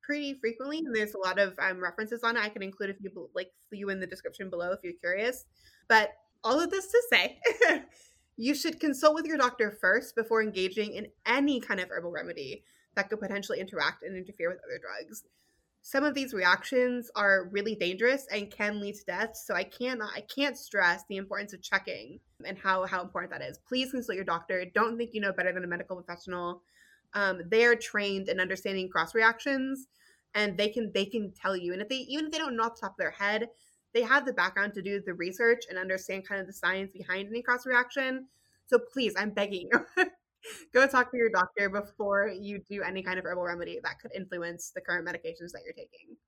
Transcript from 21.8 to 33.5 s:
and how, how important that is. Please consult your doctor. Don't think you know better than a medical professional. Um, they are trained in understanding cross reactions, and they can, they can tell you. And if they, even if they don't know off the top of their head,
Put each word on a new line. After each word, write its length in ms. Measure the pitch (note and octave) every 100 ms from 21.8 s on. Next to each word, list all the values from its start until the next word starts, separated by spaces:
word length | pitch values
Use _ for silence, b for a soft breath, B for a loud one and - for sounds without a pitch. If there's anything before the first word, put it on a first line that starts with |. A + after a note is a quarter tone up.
| F#3+ C3+ A2+ F#3 _ _ A#2+
and 120 | F#3+
how, 280 | G3 F#3+ F#3
how 160 | F#3
important 300 | F#3+ F#3 F3
that 100 | - C3+
is. 100 | D3 _
Please 240 | B3+ C4
consult 240 | C4 A#3 F#3
your 100 | F#3+
doctor. 400 | A3+ - F#3 F3+
Don't 240 | G#3 A3+ A#3
think 140 | A#3
you 80 | A3
know 100 | G3+
better 220 | F#3+ F3+
than 100 | F3+
a 40 | F3+
medical 340 | F3 - F3+
professional. 600 | F3 F3 - F3+ F3 F3+ b b b b b
Um, 280 | G3+ G3 F#3 E3+
they 180 | A3 A#3+
are 100 | A#3
trained 540 | - G#3 G3+ G3 F#3+
in 100 | F#3
understanding 500 | F#3 F#3+ G3+ F#3+ F#3
cross 240 | F3+ E3
reactions, 720 | A3+ A3+ A3+ D4 C4+ C4 C4+ C4 b b b b
and 240 | G#3 G#3 F3+
they 120 | G#3
can, 220 | A3 G#3+ G3
they 100 | G3+
can 260 | A#3 G3+
tell 240 | - F#3+ F#3+
you. 180 | F3
And 80 | F3+
if 80 | G#3
they, 80 | C4+
even 280 | - C#4+ D#4
if 60 |
they 80 | D#4
don't 160 | D#4+ A3+
know 80 |
off 120 | A3+ A3+
the 60 |
top 120 | G3+
of 40 | F#3+
their 140 | E3+
head, 380 | - G3+ G#3+ A3+